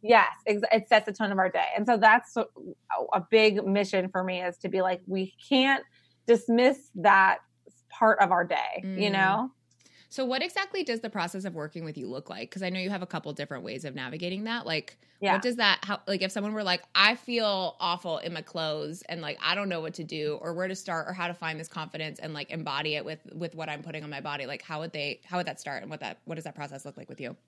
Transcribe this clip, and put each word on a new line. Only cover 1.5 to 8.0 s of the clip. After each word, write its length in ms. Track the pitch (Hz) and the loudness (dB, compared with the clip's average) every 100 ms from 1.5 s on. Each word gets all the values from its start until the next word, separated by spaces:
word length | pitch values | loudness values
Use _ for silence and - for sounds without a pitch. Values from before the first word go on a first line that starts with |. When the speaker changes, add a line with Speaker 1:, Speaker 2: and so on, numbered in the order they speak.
Speaker 1:
day. 160 | 180 - 196 | 2 0 0
And 100 | 214 | 2
so 100 | 226 | 6
that's 400 | 220 233 240 - | 8 8 4 -4
a, 80 | - - 180 - _ - - | -4 -6 -18 -18 _ -4 0
a 80 | 190 170 | -2 4
big 340 | 220 214 202 196 | 6 6 4 0
mission 420 | 196 196 196 185 | 0 2 0 0
for 120 | 190 | -2
me 180 | 185 180 | -2 -2
is 140 | 180 175 | -4 -6
to 100 | 190 | -4
be 120 | 190 | 0
like, 220 | 185 180 185 | 0 0 -4
"We 280 | 190 190 _ - | -4 -4 _ 0
can't 360 | 269 262 269 - _ _ _ - | 4 4 2 -2 _ _ _ 4
dismiss 640 | 233 233 233 254 269 - 196 | 4 6 4 6 4 -8 2
that 420 | 190 196 190 - _ _ - _ _ | 6 8 6 2 _ _ -20 _ _
part 300 | - | 2